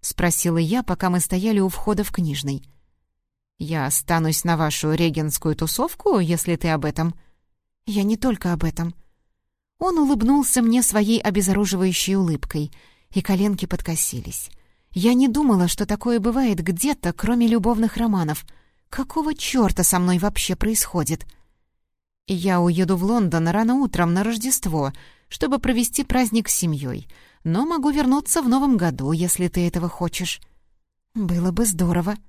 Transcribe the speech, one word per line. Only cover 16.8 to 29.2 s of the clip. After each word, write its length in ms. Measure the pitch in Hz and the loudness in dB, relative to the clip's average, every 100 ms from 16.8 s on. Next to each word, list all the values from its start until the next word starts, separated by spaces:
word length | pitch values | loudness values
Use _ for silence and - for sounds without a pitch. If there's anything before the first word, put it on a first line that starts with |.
| 277 285 175 | -2 -2 -4
кроме 360 | 170 208 240 233 | -2 0 2 4
любовных 500 | 233 202 233 220 - | 4 2 2 0 0
романов. 480 | 233 196 160 151 - - _ _ _ | 0 0 0 -4 -10 -20 _ _ _
Какого 460 | - 269 - 311 | -8 -4 -2 -2
чёрта 480 | 302 - 262 202 - | -4 -2 2 2 4
со 160 | 185 185 | 2 2
мной 180 | 180 180 | 2 2
вообще 380 | 202 - - 180 | 0 -2 -4 -2
происходит? 680 | 214 220 - 269 285 247 - - _ _ _ _ _ _ _ _ - | 0 0 -2 -2 -2 -4 -8 -20 _ _ _ _ _ _ _ _ -6
«Я 320 | 185 185 180 | -2 0 2
уеду 360 | 175 170 180 190 | 2 2 2 0
в 80 | |
Лондон 420 | 190 240 190 165 165 | 2 2 2 2 0
рано 300 | 190 226 254 | 2 2 2
утром 360 | 269 - 170 | 0 0 0
на 120 | 175 | 2
Рождество, 680 | 208 226 240 254 196 156 139 - - _ _ | 0 -2 -2 -2 -2 -2 -2 -6 -18 _ _
чтобы 320 | - 311 269 | -4 -2 0
провести 420 | - 233 240 - | 0 0 0 -2
праздник 460 | 262 254 240 220 202 | 0 0 2 0 0
с 60 | |
семьёй, 520 | - 170 147 139 113 - - - _ | -2 0 -2 -4 -8 -12 -20 -20 _
но 200 | 156 170 | -2 0
могу 260 | 294 339 277 | 0 0 0
вернуться 520 | 294 262 269 - - | 2 2 2 2 0
в 60 | 262 | 2
новом 280 | 262 277 240 | 2 4 2
году, 360 | 170 127 135 | 2 -2 -2
если 340 | 160 | 0